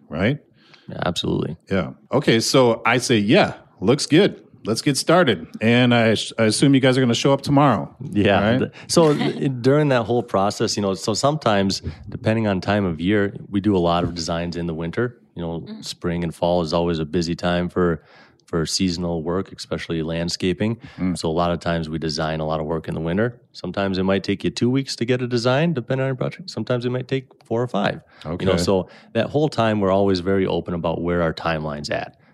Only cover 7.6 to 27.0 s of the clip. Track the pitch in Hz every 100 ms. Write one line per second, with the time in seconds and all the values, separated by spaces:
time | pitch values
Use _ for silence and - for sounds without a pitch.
7.6 | 147 104 71 - - 104 98 95 101 -
8.6 | - - - - 160 147 143 - 151 127
9.6 | 120 147 151 127 110 120 - 98 101 -
10.6 | 107 - 101 95 - 104 139 156 117 101
11.6 | 98 90 - - - - 107 113 110 95
12.6 | 87 104 95 78 87 104 101 - - 98
13.6 | 101 95 85 85 85 87 82 85 87 85
14.6 | 85 80 82 82 123 - _ - 82 82
15.6 | - 73 - - 87 85 85 - 87 90
16.6 | 80 85 87 82 78 90 82 85 87 87
17.6 | 90 - 87 80 - - - _ _ 85
18.6 | 78 - 95 85 87 85 78 90 95 -
19.6 | - 82 - 82 80 82 87 - 180 90
20.6 | 107 117 - - 92 85 85 80 87 85
21.6 | 87 85 78 80 80 73 80 78 78 80
22.6 | 78 82 78 82 82 92 120 - _ -
23.6 | 90 90 98 92 95 98 - 101 90 -
24.6 | 120 131 135 - 117 123 123 120 120 131
25.6 | 170 139 110 135 135 131 143 - - -
26.6 | 110 123 123 127